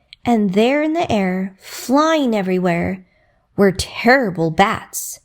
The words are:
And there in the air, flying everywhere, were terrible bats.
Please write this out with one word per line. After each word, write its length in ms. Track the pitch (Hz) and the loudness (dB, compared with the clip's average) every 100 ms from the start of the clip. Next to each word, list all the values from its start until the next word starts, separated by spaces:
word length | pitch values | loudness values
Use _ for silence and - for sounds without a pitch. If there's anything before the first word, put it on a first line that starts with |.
| _ - - | _ -10 -2
And 280 | 233 208 | 0 2
there 300 | 185 226 294 | 2 2 2
in 100 | 311 | 0
the 160 | 311 339 | -2 -2
air, 440 | 233 190 185 190 190 | 0 0 -2 -6 -10
flying 760 | - - - 254 311 320 277 220 | -16 -14 -2 2 2 2 0 0
everywhere, 720 | 185 185 180 170 175 185 - _ _ _ _ - | 0 0 0 0 -2 -6 -10 _ _ _ _ 2
were 160 | 196 | 2
terrible 800 | 190 - - 226 262 240 170 165 | 2 -4 -2 2 4 2 -2 -2
bats. 680 | 160 196 220 - - - - | 2 0 0 -8 -12 -12 -14